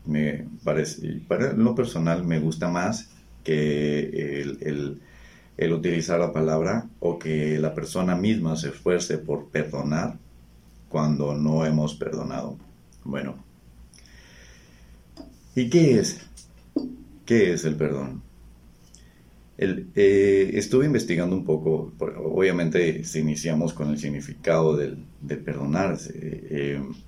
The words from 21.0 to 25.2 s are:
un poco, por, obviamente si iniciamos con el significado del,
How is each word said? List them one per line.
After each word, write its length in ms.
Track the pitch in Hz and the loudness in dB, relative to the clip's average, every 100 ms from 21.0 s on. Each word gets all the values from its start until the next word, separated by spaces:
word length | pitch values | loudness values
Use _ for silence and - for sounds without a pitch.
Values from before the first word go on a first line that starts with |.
| - 85 90 92 | 0 0 0 0
un 100 | 80 | 0
poco, 480 | 78 80 78 78 - | 0 2 0 -2 -8
por, 180 | - - | -8 -6
obviamente 880 | 80 92 95 87 82 87 85 80 | -2 2 4 4 2 2 2 0
si 160 | 80 78 | -4 -2
iniciamos 540 | 78 73 82 78 82 | -2 -2 -2 0 0
con 160 | 80 73 | -2 -4
el 100 | 73 | -4
significado 760 | 73 71 71 - 82 82 80 73 | -4 -8 -10 -4 2 4 4 2
del, 300 | 71 71 - - | 0 -6 -14 -14